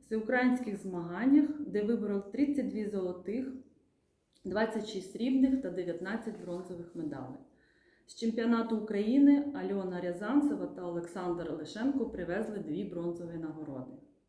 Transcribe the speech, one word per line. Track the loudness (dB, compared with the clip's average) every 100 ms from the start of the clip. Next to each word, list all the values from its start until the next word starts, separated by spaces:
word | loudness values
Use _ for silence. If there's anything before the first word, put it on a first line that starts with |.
всеукраїнських | -4 -4 0 4 4 2 0 -6
змаганнях, | -4 -6 -6 0 6 8 6 0 -2
де | 0
вибороли | 2 0 2 -2 -2
тридцять | 0 0 2 0
дві | -2 -4
золотих, | -2 -4 -6 -6 -4 -6 -10 -16 _ _ _ _ _ _ _
двадцять | -4 0 0 0 -4
шість | -8 -8
срібних | -2 2 4 4 4
та | 0
дев'ятнадцять | -4 -4 -4 -4 -6 -6 -10
бронзових | -8 -8 -8 -10 -10 -8
медалей. | -6 -6 -10 -14 -18 _ _ _ _ _ _
З |
чемпіонату | -4 -2 0 2 4 2 -2
України | 0 0 4 8 10 8 4
Альона | -4 -2 -2 -2 -2
Рязанцева | -4 -4 2 4 4 0 -4
та | -6 -6
Олександр | -4 -6 -6 -4 -2 -4 -6
Лишенко | -8 -2 0 0 -2
привезли | -4 -4 -2 -2 -6
дві | -4 -4
бронзові | -4 -4 -4 -4 -8 -8
нагороди. | -8 -8 -8 -8 -10 -14 -20 _